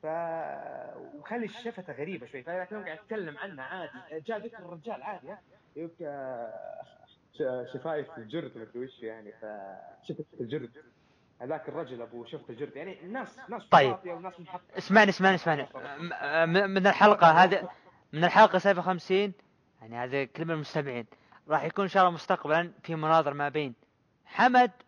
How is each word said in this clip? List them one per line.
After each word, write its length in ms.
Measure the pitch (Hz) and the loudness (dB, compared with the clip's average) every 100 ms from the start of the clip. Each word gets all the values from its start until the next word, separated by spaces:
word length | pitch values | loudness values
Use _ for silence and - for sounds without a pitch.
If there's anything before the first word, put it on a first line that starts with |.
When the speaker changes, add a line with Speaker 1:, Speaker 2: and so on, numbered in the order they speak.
Speaker 1:
ف-، 1120 | 156 165 165 165 151 139 139 131 - - 135 143 | -6 -6 -4 -6 -6 -8 -10 -12 -12 -14 -16 -16
وخلي 280 | 147 240 | -10 -8
الشفته 480 | 214 233 233 233 180 | -8 -8 -12 -12 -14
غريبة 340 | 131 156 175 156 | -10 -10 -10 -12
شوي، 160 | 135 | -14
فلكن 420 | 123 180 180 214 | -10 -8 -8 -12
قاعد 140 | 185 160 | -12 -14
يتكلم 400 | _ 220 170 147 | _ -10 -8 -10
عنه 240 | 196 151 | -14 -12
عادي. 280 | 131 185 156 - 160 | -12 -10 -12 -14 -14
جاء 260 | 160 156 220 | -12 -8 -10
ذكر 200 | 220 220 | -10 -16
الرجال 440 | 135 170 151 165 | -18 -16 -12 -12
عادي، 260 | 196 190 139 | -12 -14 -14
ها؟ 120 | 196 _ _ _ 147 | -18 _ _ _ -14
يقولك، 260 | 165 170 | -14 _
آه، 500 | 160 143 131 123 117 - - - - _ _ _ _ | -12 -10 -10 -8 -10 -12 -14 -16 -18 _ _ _ _
ش-، 400 | - 135 127 120 | -4 -4 -4 -6
شفايف 440 | 131 165 151 135 - | -8 -6 -6 -6 -14
الجرد 380 | 107 156 131 117 | -10 -8 -8 -14
ما 60 | |
أدري 220 | 107 120 | -14 -10
وش 180 | 131 - | -10 -10
يعني، 300 | 113 110 104 | -12 -12 -18
فشفت 920 | 110 110 104 98 95 - 98 - - - - | -16 -14 -12 -12 -14 -18 -20 -14 -12 -12 -12
الجرد. 440 | 120 135 120 - _ _ _ _ _ _ | -8 -8 -10 -18 _ _ _ _ _ _
هذاك 280 | 127 151 147 | -10 -8 -8
الرجل 340 | 143 135 120 | -10 -10 -12
أبو 220 | 113 120 | -12 -14
شفت 260 | 117 - - | -14 -16 -14
الجرد. 260 | - 143 135 | -12 -10 -10
يعني 240 | 180 180 | -14 -14
الناس، 400 | 170 247 220 - - | -12 -10 -12 -16 -14
ناس 140 | 220 | -14
Speaker 2:
طيب. 260 | - 170 135 | 4 6 6
Speaker 1:
واطية 220 | 113 175 | -2 -8
وناس 280 | 170 185 - | -10 -12 -14
منحطة. 380 | 170 180 _ 190 | -16 -16 _ -12
Speaker 2:
اسمعني، 320 | - 208 208 | 4 6 6
اسمعني، 240 | - 185 | 4 2
اسمعني. 280 | 185 170 151 | 2 0 -2
Speaker 1:
ناس 120 | 143 | -6
واطية. 220 | 131 139 143 | -12 -14 -12
Speaker 2:
م-، 520 | 170 - 143 160 165 | -10 -8 -2 0 2
م-، 220 | 180 196 | 2 2
من 160 | 190 196 | 4 4
الحلقة 400 | - 208 208 170 | 8 8 10 10
Speaker 1:
واطية. 320 | 160 180 180 | 10 8 6
Speaker 2:
هذه، 100 | - - - _ _ | -2 -14 -20 _ _
من 120 | 151 | 0
الحلقة 340 | 175 202 220 185 | 4 8 8 8
سبعة 200 | 202 180 | 2 2
وخمسين، 540 | 175 175 - 190 202 185 _ _ _ _ | 0 -4 0 0 0 -6 _ _ _ _
يعني 160 | 113 117 | -14 -8
هذه 280 | 123 139 | -4 -2
كلمة 300 | 131 - 165 | -4 -6 -4
للمستمعين. 520 | 160 143 156 139 123 110 _ _ - - | -4 -4 -4 -4 -8 -10 _ _ -20 -2
راح 160 | 151 | -2
يكون 200 | 151 180 | 0 -2
إن 40 | 190 | 2
شاء 140 | 196 | 6
الله 120 | 180 | 4
مستقبلًا 580 | 165 - 185 143 160 175 - | 4 -2 -2 2 0 0 -10
في 120 | - | -8
مناظرة 380 | 165 156 165 147 | -4 4 4 4
ما 140 | 143 143 | -2 -4
بين 260 | 147 139 117 _ _ _ _ | -2 -4 -8 _ _ _ _
حمد 460 | _ - 247 247 247 - | _ 2 4 6 4 0